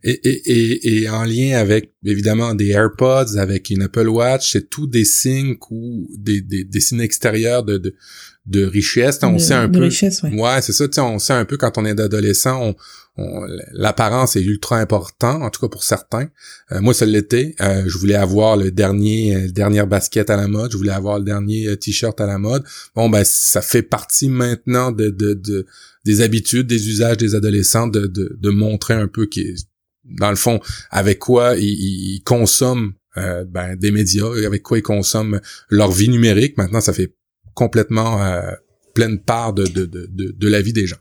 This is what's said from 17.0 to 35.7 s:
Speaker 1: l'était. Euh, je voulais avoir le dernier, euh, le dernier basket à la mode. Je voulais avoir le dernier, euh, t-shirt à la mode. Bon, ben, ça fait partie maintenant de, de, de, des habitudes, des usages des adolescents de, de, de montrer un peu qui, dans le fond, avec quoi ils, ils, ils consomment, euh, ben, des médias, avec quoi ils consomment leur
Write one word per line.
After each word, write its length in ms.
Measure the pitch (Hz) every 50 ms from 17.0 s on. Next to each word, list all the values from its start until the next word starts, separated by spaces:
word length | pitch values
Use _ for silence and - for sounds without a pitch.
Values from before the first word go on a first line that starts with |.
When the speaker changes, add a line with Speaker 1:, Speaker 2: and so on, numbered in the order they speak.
| 120
Speaker 1:
l'était. 500 | 107 107 104 104 - - 120 135 156 156 -
Euh, 220 | 98 98 98 95 95
je 120 | 92 82 90
voulais 160 | 92 98 101
avoir 420 | 101 101 92 92 104 107 110 110
le 140 | 104 98 95
dernier, 680 | 90 92 104 95 98 101 104 107 107 110 110 107 101
euh, 40 | 95 95
le 100 | 92 90
dernier 320 | 98 101 104 104 104 104
basket 460 | 98 101 98 - - - 113 104 92
à 60 | 107
la 120 | 101 101 101
mode. 240 | 104 104 110 123 110
Je 60 | 104
voulais 140 | 98 101 95
avoir 260 | 95 95 101 104 104
le 80 | 101
dernier, 420 | 101 104 101 101 101 107 110 110 107
euh, 80 | 104
t-shirt 420 | 98 - - 101 - - 113 107 - 107
à 40 |
la 120 | 101 101 98
mode. 260 | 101 110 123 139 135 - - - - - _
Bon, 140 | 110 113 113
ben, 120 | 107 104 101
ça 340 | - - - - - - 104
fait 220 | - - - 120 113
partie 480 | - - - - - - - - 135
maintenant 640 | 131 127 123 120 120 113 _ - 123 123 127 127 120
de, 180 | 104 107 107
de, 240 | 101 95 104 104 104
de, 320 | 101 92 104 101 98 95 _ _ - - - _ _ _
des 160 | 104 107 104 117
habitudes, 440 | 110 110 113 98 - - 123 127
des 220 | 120 120 117 104 107
usages 300 | 110 104 117 117 117 107
des 160 | 117 107 101
adolescents 520 | 107 98 107 101 104 98 - - 117 117
de, 200 | 117 104 107 101
de, 280 | 98 92 92 95 - - 104
de 80 | 95 101
montrer 440 | 101 101 107 107 107 98 - - 113
un 120 | 110 104
peu 200 | 98 - - 110
qui, 180 | 104 - - - - 92 87 - _ _ _ _ _ _ _ _ 127 92 87
dans 120 | 95 104
le 60 | 101
fond, 220 | 95 - 120 117 104 - - - - - -
avec 300 | - 98 101 101 101 -
quoi 360 | - - 123 120 120 123 123
ils, 80 | 113 104 104
ils, 460 | 104 - 92 95 95 92 95 95 95
ils 60 | 98 -
consomment, 720 | - 127 120 117 107 - - 131 127 127 123 113 104 98 _ _ _ _ 90
euh, 260 | 92 95 90 87 92
ben, 320 | 92 87 92 90 92 92
des 160 | 92 95 101 104
médias, 400 | 104 107 95 - 104 101 113 120 117 107
avec 180 | 104 101 101 -
quoi 160 | - 123 113
ils 40 | 104
consomment 580 | - 107 104 95 - - 113 110 107 104 101 - - - - -
leur 240 | _